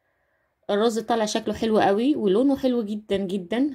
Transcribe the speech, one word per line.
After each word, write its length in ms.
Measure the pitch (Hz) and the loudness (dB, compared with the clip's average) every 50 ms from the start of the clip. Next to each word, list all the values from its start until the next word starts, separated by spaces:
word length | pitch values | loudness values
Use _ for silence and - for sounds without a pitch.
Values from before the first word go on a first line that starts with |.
| _ _ _ _ _ _ _ _ _ _ _ _ _ - | _ _ _ _ _ _ _ _ _ _ _ _ _ -2
الرز 280 | 202 202 220 240 214 226 | 0 0 0 0 0 -2
طالع 260 | 220 - 240 220 214 | -2 -2 0 0 0
شكله 300 | 214 - 226 220 220 208 | -2 -2 -4 -4 -4 -4
حلو 240 | - 233 220 214 202 | -2 -2 2 2 4
قوي 380 | - 190 196 208 240 285 302 | 4 4 2 2 2 0 0
ولونه 400 | 254 214 196 185 220 269 285 269 | 2 2 2 2 4 4 2 2
حلو 260 | 269 - 254 247 240 | 2 0 0 0 0
جدا 340 | 220 202 214 208 - - 202 | -2 -4 -6 -8 -4 -4 -4
جدا. 540 | 196 202 175 190 202 175 175 220 240 277 302 | -2 -2 -4 -4 -6 -4 -4 -2 -2 -2 -2